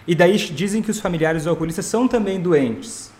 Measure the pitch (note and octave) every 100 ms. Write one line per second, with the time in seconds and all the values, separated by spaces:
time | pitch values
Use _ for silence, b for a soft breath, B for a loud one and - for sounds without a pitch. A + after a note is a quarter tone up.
0 | - E3+ F3 G#3 G#3 D3+ G3 A3 A3 G#3+
1 | F#3+ E3+ D#3 E3 D#3 E3 E3 E3 - A3
2 | B3+ A#3+ G3 F#3+ F3 D3+ B2 A2 - -
3 | - -